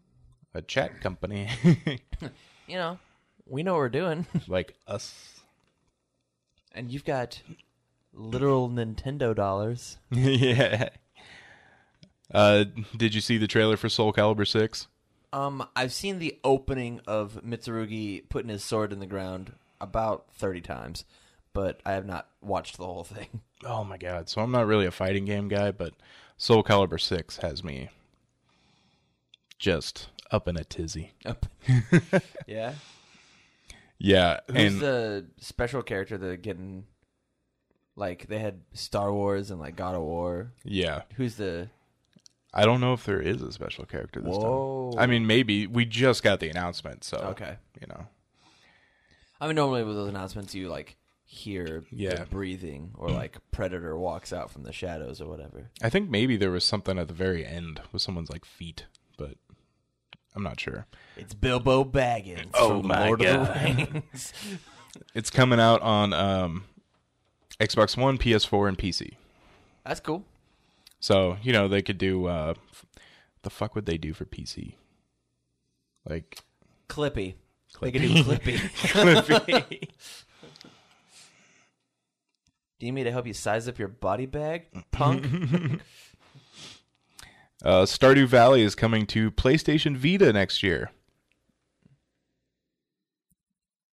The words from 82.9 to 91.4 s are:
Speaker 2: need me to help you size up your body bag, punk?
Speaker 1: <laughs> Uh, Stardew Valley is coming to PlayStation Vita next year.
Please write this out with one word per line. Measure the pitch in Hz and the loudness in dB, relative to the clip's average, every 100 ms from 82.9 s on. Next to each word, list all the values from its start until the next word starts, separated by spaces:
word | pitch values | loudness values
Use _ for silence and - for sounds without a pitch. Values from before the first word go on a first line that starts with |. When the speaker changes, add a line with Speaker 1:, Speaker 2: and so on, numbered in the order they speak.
Speaker 2:
need | 135 | -4
me | |
to | 120 | -2
help | 123 120 | -4 -6
you | |
size | 98 - 110 120 | -6 -2 -2 -4
up | 120 | -8
your | 98 | -10
body | 113 95 107 131 | -6 -2 -2 -2
bag, | 147 151 170 - - - | -6 -6 -6 -10 -18 -8
punk? | - 143 131 135 170 147 170 156 131 - | 0 2 2 0 -2 0 0 0 -4 -8
Speaker 1:
<laughs> | - - _ _ 135 _ - - - _ _ _ - - _ _ _ | -20 -20 _ _ -20 _ -20 -20 -20 _ _ _ -20 -20 _ _ _
Uh, | - 92 98 | 4 6 6
Stardew | - 131 131 131 | 6 8 10 8
Valley | 123 120 135 | 10 10 10
is | 107 | 6
coming | - 117 110 104 | 4 2 2 2
to | 113 110 | 2 2
PlayStation | - 131 156 - 151 160 135 | 2 4 4 4 2 2 0
Vita | 143 190 170 | 2 6 6
next | 104 95 - | 6 2 0
year. | 98 76 - - _ _ _ _ | 0 0 -4 -12 _ _ _ _